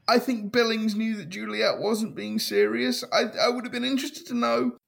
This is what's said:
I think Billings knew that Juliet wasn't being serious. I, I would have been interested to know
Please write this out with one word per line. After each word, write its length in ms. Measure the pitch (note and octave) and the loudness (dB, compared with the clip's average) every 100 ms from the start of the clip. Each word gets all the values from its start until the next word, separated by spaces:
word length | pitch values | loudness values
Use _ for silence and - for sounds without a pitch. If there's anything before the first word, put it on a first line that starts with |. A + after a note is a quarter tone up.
| - | 2
I 100 | A#3+ | 2
think 340 | A#3+ A#3 G3+ | 2 -4 0
Billings 420 | A#3+ A3+ A3 A3 G#3 | 2 2 2 0 0
knew 220 | A3 G#3+ | -2 -4
that 100 | E3+ | -8
Juliet 500 | G#3 G#3+ G#3 G#3+ - | -8 -6 0 0 2
wasn't 360 | F#3+ A3 - - | 0 0 -2 -6
being 240 | G#2+ G#2+ | -4 -4
serious. 640 | - G#2 G#2 A#2 B2+ B2 - | 0 4 4 4 0 -2 0
I, 120 | G3+ | 2
I 260 | A3+ - A#3 | 2 2 0
would 160 | B3 A#3+ | 0 -4
have 80 | |
been 100 | A#3+ | -4
interested 420 | B3 C4+ D4+ - - | -2 -2 -4 -10 -6
to 60 | |
know 440 | A#3+ A#3 A#3 B3 - | -2 2 2 0 -2